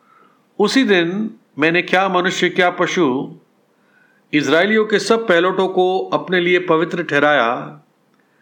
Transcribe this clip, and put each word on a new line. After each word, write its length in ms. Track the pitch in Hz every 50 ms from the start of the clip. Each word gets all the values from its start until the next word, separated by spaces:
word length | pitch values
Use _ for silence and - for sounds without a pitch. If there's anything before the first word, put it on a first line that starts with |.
| _ _ _ _ _ _ _ _ _ _ _ -
उसी 240 | 208 202 - 262 254
दिन 480 | 208 196 175 170 170 185 208 220 220 - _ _ _ _ 135
मैंने 220 | 151 165 170 180
क्या 280 | 170 - 180 185 196 196
मनुष्य 400 | 185 180 180 185 175 - 180 170
क्या 200 | 175 180 180 180
पशु 680 | 175 - 175 160 - 185 165 131 123 139 160 165 - - _ _ _ _ _ _ _ _ _ _ _ _ _ _ _ _ _ _ -
इजरायलियों 520 | 151 135 127 151 165 185 214 220 220 214
के 140 | 220 208 196
सब 280 | - - 226 226 226
पहलौठों 400 | 190 175 170 180 185 185 190 190
को 320 | 180 - 185 180 185 190 185
अपने 400 | - - - 147 - 175 185 180
लिए 200 | 175 180 180 175
पवित्र 440 | 180 180 160 160 175 165 180 175 165
ठहराया, 800 | 156 147 143 143 147 147 131 117 113 123 143 147 151 151 - _ _ _ _ _ _ _ _ _ _ _ _